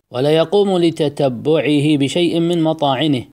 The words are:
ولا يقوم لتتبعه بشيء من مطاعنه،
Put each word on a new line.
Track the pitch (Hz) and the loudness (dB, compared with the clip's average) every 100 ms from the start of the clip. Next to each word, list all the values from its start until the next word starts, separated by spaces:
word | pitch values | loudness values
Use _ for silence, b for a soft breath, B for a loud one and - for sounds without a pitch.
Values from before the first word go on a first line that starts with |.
| _ | _
ولا | 117 143 | -4 0
يقوم | 160 160 202 202 185 | 2 2 0 2 2
لتتبعه | 170 160 147 143 139 117 117 160 143 147 147 147 | 0 0 -4 -2 -2 -2 -2 0 2 0 2 0
بشيء | 135 175 170 170 | 0 0 0 0
من | 170 175 | 0 0
مطاعنه، | 160 160 143 139 156 135 - | 0 0 0 0 0 -2 -6